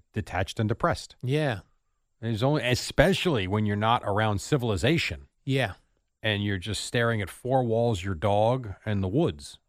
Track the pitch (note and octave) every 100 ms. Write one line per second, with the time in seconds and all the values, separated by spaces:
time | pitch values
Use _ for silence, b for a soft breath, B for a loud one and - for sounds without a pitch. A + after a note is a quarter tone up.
0 | - A2 - F2+ G2 - G#2+ G#2+ E3+ B2
1 | - - B2+ D3 D3 G2 - _ _ _
2 | _ _ A2 G#2+ C3 D3+ A#2+ B2 - -
3 | D#3+ F#3+ F3+ B2 F#2 G#2+ G#2 G2+ A2 A#2+
4 | G#2+ G2+ A2 G2 - D3 A#2 F#2+ B2 E3
5 | - D2 - _ C3+ C3+ A2 - _ _
6 | _ _ A2 G2+ G2+ G2 G#2+ F#2+ - B2
7 | A#2 A2+ F#2+ - B2 C3 B2 A2+ A#2 F#2+
8 | F#2+ E2 G#2+ G2+ A2 C3 A2 - G#2+ G2+
9 | F#2+ B2 D#3 D2 - -